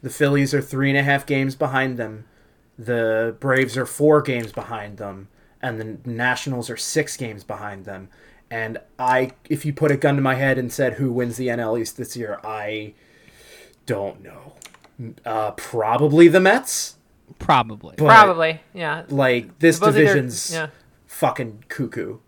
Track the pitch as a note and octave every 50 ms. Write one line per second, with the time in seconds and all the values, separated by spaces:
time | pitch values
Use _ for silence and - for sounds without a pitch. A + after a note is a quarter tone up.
0 | - C3 - - D3 C#3+ C#3 C#3+ C#3 C3+ - C#3+ C3+ - - C3 C#3 C#3 C#3 C#3+
1 | C#3 C#3+ C#3 C#3 C#3 - C#3+ C3+ C3+ C3+ C3 - D#3 C#3 C3 C3 C3 C3 B2+ A#2+
2 | A#2 G#2+ G#2+ G#2+ A2+ _ _ _ _ _ _ _ _ _ _ - A#2 A2 B2 A#2
3 | A2+ A2 A2 A2 A2+ A#2 A2 - - C#3 C3 C3 C3 A#2+ G#2+ C3 B2+ - - -
4 | C#3+ D3+ D3+ D3+ - - C3 A#2+ A#2 G#2+ - - - - A#2+ A2 G#2 G#2 G#2 G2
5 | G#2+ G2+ F#2+ G2 G2+ G2+ _ _ _ _ _ _ - B2+ A#2 A2 A2 A2 A2 -
6 | - B2 A#2 A2+ A#2+ B2+ B2+ - - D3 C3 B2 A#2 - A#2 - - - - D#3+
7 | D3 D3 - - C3 A2+ G#2+ G2+ - _ G#2+ G2 G#2+ G#2 G2+ G2 F#2+ G2+ G2 F#2
8 | F#2+ F#2+ _ _ - - - _ _ _ - A2+ A2+ A2 A2+ A2 - _ _ -
9 | B2+ B2+ B2+ C3 C3 C3 - _ _ - D#3 C#3+ - D3+ C#3+ - D#3 D3+ C#3+ C#3
10 | - D3 C#3 C#3 C#3 C3 C3 B2+ C#3 C3+ C3 B2+ B2+ A#2+ - - C#3 B2+ A#2+ -
11 | C#3 C3 A#2 B2 B2 A#2+ A#2 B2 C3 B2+ A#2 A#2 A#2 A2+ A2+ A#2+ A2+ A2+ - -
12 | B2 - - A#2+ A#2 G#2 G2+ - - G#2+ G#2+ G#2+ G#2 G#2 G#2+ G#2+ G#2 G#2 G#2 _
13 | _ _ _ _ _ - _ - - - - - - - _ _ _ - A#2+ G2+
14 | G2+ G2 - - G2 - - - - - - - - - _ - _ - _ _
15 | B2 A2+ A#2 - _ A#2+ A2 A2 G#2+ G#2+ G#2 - - - - A#2 G#2+ G#2+ A#2 B2
16 | D3 D3+ C#3 D#3+ E3+ E3+ E3 F#3+ F#3 F#3+ G#3 C4 C#4 - - - - - - _
17 | _ _ _ _ _ _ - _ - - D3 B2+ A#2 A2 A2 G#2 - E2 - -
18 | D3+ D3+ A3+ A3 G#3+ G3 F3+ E3 E3 D#3+ D#3+ D#3+ - _ _ F#3+ E3+ D#3 D3 E3
19 | E3 - D3 C#3 C3+ B2+ B2 A#2+ A#2+ - - _ D#3+ E3 D#3+ E3 E3 D#3+ C#3 C#3+
20 | D#3 G3+ G3 D#3 B2+ B2 A#2 - - - E3 E3 D#3+ D3+ - _ _ _ _ _
21 | _ _ - - - C3+ C3 - C3 A2+ A2 G#2+ A#2+ _ - - C#3 A#2 - A#2+
22 | F2 - G#2+ A2+ _